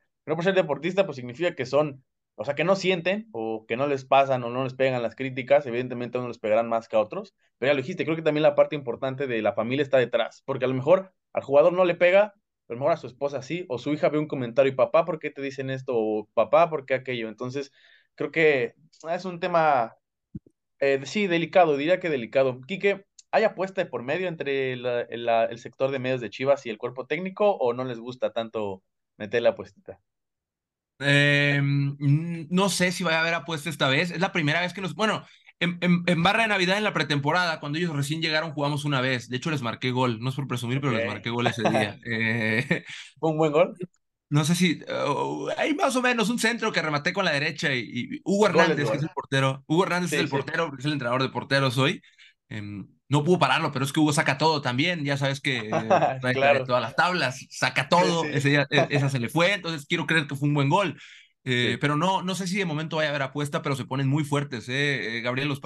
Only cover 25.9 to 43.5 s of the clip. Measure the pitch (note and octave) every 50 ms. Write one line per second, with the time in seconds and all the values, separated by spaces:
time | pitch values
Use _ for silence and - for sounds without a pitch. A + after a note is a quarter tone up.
25.9 | C#3 C3+ B2 B2+ C3 B2+ A#2 G#2 - - C3+ C3+ C#3 C3 - A#2+ A2 G#2+ - A#2+
26.9 | A#2+ C3 B2+ - D#3 D#3 F#3 F#3+ F#3+ - G#3+ G#3 G3 D3 C#3 A#2+ A#2+ B2 C3 C3
27.9 | B2 A2+ A2+ B2 B2 B2+ - G#2 - - A2+ A2+ - A2+ G#2+ G2+ F#2+ F#2+ _ _
28.9 | _ _ _ _ _ - G#2+ G#2+ G#2+ A#2+ A#2 A#2 G#2+ - G2 - - _ _ -
29.9 | F#2+ - _ _ _ _ _ _ _ _ _ _ _ _ _ _ _ _ _ _
30.9 | _ - C3+ C#3+ C#3+ C#3+ C#3+ C#3+ C#3+ C#3+ C#3+ C#3+ C#3+ C#3+ C#3+ C#3 C#3 C#3+ C#3 C#3
31.9 | C#3+ C#3+ C#3+ C#3+ C#3+ D3+ E3 E3+ E3+ E3 E3 D3 F3+ F3+ G3 G3 F3+ - F3+ F3+
32.9 | F3+ F3+ F#3+ E3+ D#3+ D#3+ D#3+ E3 E3 E3+ D3 E3 E3 D3+ D3 E3+ D3+ - D3+ C#3
33.9 | C3 C#3+ F3 F3 E3 D#3+ F3+ G3 F#3+ F#3 D#3 C#3+ D3+ E3+ F3+ F3+ F3 - F#3+ F3+
34.9 | D3 D#3 G#3+ A3 G3 A#2+ - - - _ _ - - - - F3 F3 F3 - F3+
35.9 | F3 F3 F3 F3+ F3+ D#3 E3+ F#3 G#3 A3 A3+ A3 G#3 G3 F3+ F3 F#3+ G#3 G#3+ G3+
36.9 | D3+ D#3+ D#3 C#3+ D3+ C#3+ C#3 D3 D#3 F3+ F3+ F3 D#3+ D3+ - D3 C#3+ D#3+ F3+ F3
37.9 | D#3 C#3+ C#3+ C#3+ D#3 D#3+ D#3+ E3 D#3 D#3 D#3+ E3 C#3+ D3+ C#3+ C#3+ D3 C#3+ C#3+ D3
38.9 | D3 C3 B2 C3 C3 B2 A2+ A2+ A#2+ B2+ B2 E3+ C#3+ C#3 A#2+ A#2 A2 A2 - B2+
39.9 | B2 B2+ B2+ B2+ A#2 G#2+ A2+ C3 C3+ - C#3 B2 B2 A#2+ A#2+ A#2 B2 C#3 C#3+ C#3+
40.9 | A#2+ A2 A2+ A2+ G#2 G#2 G2 A#2 A#2 A#2+ A#2+ A#2+ A#2 - G#2+ G#2+ A2 A2 G#2+ G#2
41.9 | G#2 - - A#2+ A2+ A2 A2+ A2+ A2+ A#2 A2 A2 A2 A2 B2 - F3 C#3+ - -
42.9 | - - - - - _ - D#3+ D#3 D#3 D#3+ D#3